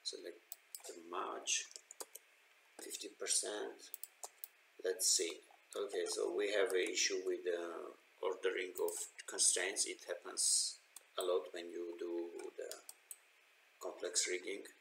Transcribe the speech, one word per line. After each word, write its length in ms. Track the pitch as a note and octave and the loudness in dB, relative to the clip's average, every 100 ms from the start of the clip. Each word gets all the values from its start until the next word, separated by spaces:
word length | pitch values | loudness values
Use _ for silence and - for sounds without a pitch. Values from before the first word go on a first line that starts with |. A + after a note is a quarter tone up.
select 380 | - - - - - - - - - | -8 -8 -8 -10 -16 -20 -16 -14 -12
the 80 | F2 E2 | -12 -6
match, 560 | F2+ G#2+ A2+ - - - - - - - - - - - - - - | -4 -2 -4 0 0 0 -12 -16 -12 -12 -12 -20 -20 -20 -20 -20 -14
fifty 280 | - - G2+ - | -8 -6 -8 -6
percent. 760 | F#2+ - - G#2 - - - - - - - - - - - - | 2 2 2 -2 -4 -8 -12 -12 -12 -12 -16 -14 -18 -18 -20 -4
Let's 240 | F#2 F#2 - - | 0 2 4 4
see. 160 | E2+ D#2 - - - G#2 | 4 -2 -12 -20 -10 -4
Okay, 280 | G2+ F#2+ F2 | -2 0 0
so 240 | G#2 G2+ G2+ | 2 2 2
we 160 | G2+ | 2
have 200 | G#2 F#2 | 4 4
an 140 | F#2 F2+ | 4 4
issue 300 | F#2 - F#2+ F#2 | 4 2 2 0
with 180 | F2 F2 | 0 2
the 480 | F2 E2+ E2 E2 - - - | 0 -2 -4 -8 -12 -20 -2
ordering 520 | G2 F#2 F#2+ F#2+ F2+ F2 | -2 2 2 2 -2 0
of 80 | E2+ - - - - | 0 0 -6 -8 -8
constraints. 580 | G2 - - F#2 - - | 4 4 6 2 2 -2
It 140 | F2+ - | -2 -6
happens 720 | - - - - - - - - - - - | -6 -6 0 4 4 2 -2 -16 -20 -10 -2
a 40 | |
lot 220 | F#2 F2+ F2+ | 4 4 2
when 180 | F2 E2+ | -8 -6
you 240 | E2+ F2 E2+ | -4 -4 -4
do 280 | F2 E2+ E2+ - - - | -2 -2 -2 -6 -10 -8
the 140 | - - - - - - - - - _ - - | -8 -8 -12 -20 -16 -16 -16 -20 -20 _ -20 -8
complex 480 | F2 E2+ F2 - - | -8 -2 0 2 2
rigging. 360 | F2+ - G2+ - - | 0 -2 -6 -8 -16